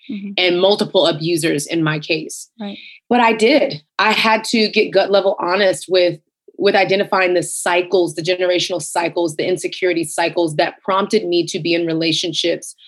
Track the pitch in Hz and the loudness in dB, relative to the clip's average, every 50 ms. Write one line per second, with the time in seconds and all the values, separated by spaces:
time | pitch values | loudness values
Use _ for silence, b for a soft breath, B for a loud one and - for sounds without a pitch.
0 | B B 220 202 196 202 202 185 180 180 175 175 185 190 208 202 202 - - 190 | B B -12 -10 -10 -8 -4 -2 0 2 2 4 4 4 4 4 0 0 2 2
1 | 156 165 160 151 160 160 175 165 151 165 156 147 147 - - 165 160 156 156 151 | 2 2 2 0 -2 -2 -2 0 0 0 -2 -2 -4 -4 -2 0 0 0 -2 -4
2 | 151 - 175 156 156 - - - - - _ - 214 202 202 B B B B B | -4 -4 -4 -4 -4 -8 -12 -14 -16 -18 _ -12 -12 -12 -12 B B B B B
3 | B - 240 240 233 226 220 220 214 226 294 285 - - - - _ _ _ - | B 0 2 4 4 4 2 4 4 4 4 4 2 2 -4 -6 _ _ _ -2
4 | 190 220 214 - - 226 220 220 226 - - 233 214 208 - 220 196 - - 190 | 0 0 2 2 2 2 2 0 0 0 0 0 0 2 2 0 0 2 2 2
5 | 190 - 196 196 185 196 - - 160 175 180 190 208 190 180 - - - 185 185 | 2 4 4 2 4 2 0 0 -2 -2 0 2 4 2 2 0 -2 0 2 2
6 | 180 175 160 151 _ _ _ _ _ _ - - 175 202 202 202 190 185 185 196 | 2 2 0 -2 _ _ _ _ _ _ -6 0 0 2 4 4 2 2 2 0
7 | 196 - - 190 185 180 180 175 156 156 - - - 185 175 175 180 180 - 190 | 0 0 0 0 2 2 2 0 -2 -2 -6 -6 -2 0 0 0 0 0 2 2
8 | 175 165 156 - 160 165 185 180 185 175 180 175 170 - 190 170 151 - - 175 | 2 0 -2 -6 -4 -2 -2 0 0 0 0 0 -2 -2 -4 -6 -6 -6 -4 -4
9 | 170 165 160 180 170 170 156 - 151 - 185 180 - 180 - - - 180 175 165 | -4 -2 -2 -2 -4 -4 -2 -4 -4 -2 -2 -4 -4 -8 -8 -4 -2 -2 0 0
10 | 165 156 - - 170 170 156 175 170 160 151 151 175 160 - - - - 190 190 | -2 -4 -4 -4 -4 -2 0 -2 -2 -2 0 0 -2 -2 -2 -8 -6 -2 -2 -2
11 | 202 202 220 208 180 175 175 175 170 170 - 190 156 170 170 170 170 165 165 160 | 0 0 0 -2 0 0 0 0 -2 -2 -4 -6 -4 -2 -2 -2 0 -2 -2 -2
12 | 165 165 156 - - 175 156 - - 170 165 - - - - b b | 0 0 -2 -2 -2 -4 -4 -4 -2 -2 -2 -4 -6 -14 -20 b b